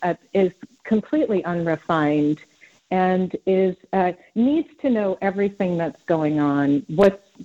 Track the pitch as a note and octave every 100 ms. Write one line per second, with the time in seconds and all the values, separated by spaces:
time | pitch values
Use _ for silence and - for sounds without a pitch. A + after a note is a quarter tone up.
0 | F3+ E3 _ G3 F#3 - - _ - G#3+
1 | - D4+ A3+ G3 D#3+ F3 E3 D#3 - E3
2 | D3 D3+ D3 D3+ - _ - _ _ F#3
3 | F#3 F#3 F#3 - - F#3+ F#3+ F3 - F#3+
4 | F3+ F3+ - G#3+ B3 D#4 D#4 - C#4 A3
5 | G3 F#3 G3 G3 G3+ G3+ F#3 E3+ E3+ -
6 | - E3 D3+ D3+ D3 C#3+ C#3+ C#3+ - D#3+
7 | G3 G3 _ -